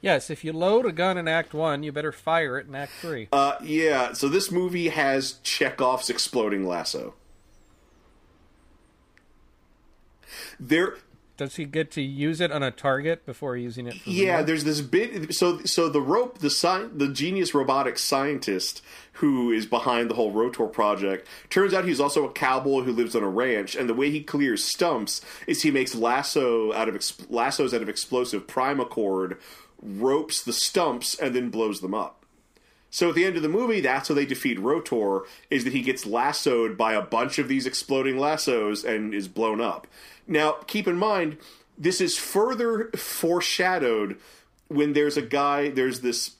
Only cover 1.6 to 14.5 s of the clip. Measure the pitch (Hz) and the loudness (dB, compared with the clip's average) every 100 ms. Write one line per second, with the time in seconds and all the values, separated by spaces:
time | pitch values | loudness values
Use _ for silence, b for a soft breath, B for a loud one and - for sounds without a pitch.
1.6 | 160 143 151 143 151 - - 165 151 127 | 0 0 -4 -4 -6 -4 0 2 2 -4
2.6 | 147 135 143 - 170 143 107 139 139 139 | -8 -10 -12 -10 -8 -8 0 2 2 0
3.6 | 156 156 160 139 123 117 139 170 190 175 | -2 2 4 4 0 0 0 0 0 0
4.6 | 180 175 170 156 139 135 135 - - - | 0 0 -2 2 2 2 -2 -6 -6 0
5.6 | 139 - 131 127 - 120 - 123 107 101 | 0 2 2 2 -2 -4 -2 0 0 0
6.6 | 92 87 80 73 58 - _ - _ - | -2 -2 -4 -6 -8 -14 _ -20 _ -20
7.6 | _ _ _ _ _ _ _ _ _ _ | _ _ _ _ _ _ _ _ _ _
8.6 | _ _ _ _ _ _ _ _ _ _ | _ _ _ _ _ _ _ _ _ _
9.6 | _ _ _ _ _ _ B B B B | _ _ _ _ _ _ B B B B
10.6 | 127 156 190 - _ - _ - 139 - | 0 2 2 -2 _ -20 _ -10 -8 -6
11.6 | 147 151 156 - 139 139 147 160 175 151 | -6 -4 -4 -4 -6 -2 -2 0 0 0
12.6 | 135 - 139 135 147 170 - 127 143 123 | -2 0 0 2 0 -2 -6 -10 -6 -6
13.6 | 120 117 120 120 - 185 190 170 151 | -6 -8 -12 -10 -4 2 4 4 2